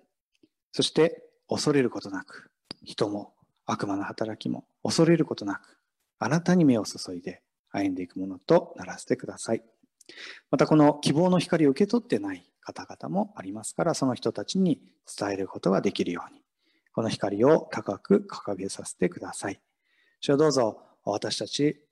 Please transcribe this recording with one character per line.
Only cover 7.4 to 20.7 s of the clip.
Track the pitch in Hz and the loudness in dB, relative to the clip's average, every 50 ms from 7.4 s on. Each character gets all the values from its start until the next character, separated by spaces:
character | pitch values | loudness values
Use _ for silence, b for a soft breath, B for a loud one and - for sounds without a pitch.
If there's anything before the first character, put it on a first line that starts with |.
| _ _ _ _ _ _ | _ _ _ _ _ _
歩 | - 101 98 98 | -4 -2 -2 -2
ん | 90 | -2
で | 90 | -4
い | 92 - | -8 -10
く | - 95 | -10 -8
も | 95 | -8
の | 98 92 - | -8 -10 -6
と | _ - 160 175 170 - - | _ 4 4 4 4 0 -8
な | - - | -14 -14
ら | - - - | -14 -14 -12
せ | - | -4
て | - 127 | -4 -4
く | - - | -4 -4
だ | 104 95 - | -8 -12 -10
さ | - - 117 | -6 -4 -4
い。 | - - _ _ _ _ _ _ _ _ B B B B B B B B _ | -4 -6 _ _ _ _ _ _ _ _ B B B B B B B B _
ま | - 135 | 2 2
た、 | 151 | 4
こ | - 156 | 6 6
の | 156 147 147 147 - | 8 8 6 4 2
希 | - - 135 | 0 0 2
望 | 151 180 185 | 2 4 4
の | 180 175 | 4 2
光 | - - 180 160 156 | 2 0 2 4 4
を | 139 | 4
受 | 135 - 202 | 4 2 2
け | 202 | 2
取 | - 240 - | 2 0 0
っ | |
て | - - 101 | -2 -2 -2
な | 101 98 92 | -2 -6 -8
い | 90 - _ _ _ | -10 -14 _ _ _
方 | _ - - - - - | _ -14 -14 -14 -16 -16
々 | - - - 139 165 | -16 -12 -8 -4 -4
も | 190 214 208 _ | -4 -4 -4 _
あ | - | -12
り | 185 98 | -12 -10
ま | 101 110 113 | -10 -10 -12
す | - - | -8 -6
か | - 165 | -2 -2
ら、 | 165 143 | -2 0
そ | - 139 | 0 0
の | 131 120 | -2 -2
人 | - - 117 | -2 -2 -4
た | - 107 104 | -4 -4 -6
ち | - - 190 | -2 0 2
に | 190 175 - b b b b b b - - - | 2 2 2 b b b b b b -18 -8 -6
伝 | 104 - | -4 -2
え | - | -2
る | 95 95 - | -4 -4 -6
こ | - 104 | -6 -2
と | - - | 0 2
が | 98 95 | 2 2
で | 95 101 | 2 0
き | - - 95 | -2 -2 -4
る | - | -4
よ | - - - - | -4 -6 -10 -12
う | - | -18
に、 | _ _ _ _ _ _ _ _ _ _ _ | _ _ _ _ _ _ _ _ _ _ _
こ | _ 120 | _ -4
の | 113 107 | -2 -2
光 | - - - 98 101 101 120 | -2 -4 -4 -4 0 4 6
を | 143 160 - - - | 6 6 4 2 -4
高 | - 113 - - 98 - | -8 -6 -6 -6 -8 -6
く | - - 98 - - - | 2 2 2 2 2 -2
掲 | - - - - 98 | -12 -12 -8 -8 -8
げ | 185 98 95 | -6 -8 -8
さ | - - 90 | -10 -12 -12
せ | - - | -14 -4
て | - 185 175 | -2 -2 -2
く | - - | -2 -6
だ | - - | -12 -12
さ | - - - - | -10 -8 -8 -10
い。 | - - _ _ _ _ _ _ _ _ _ _ _ _ | -10 -12 _ _ _ _ _ _ _ _ _ _ _ _
主 | - - | 0 2
よ、 | 143 | 4
ど | 139 156 156 | 4 4 4
う | |
ぞ | 131 135 117 107 | 4 2 2 0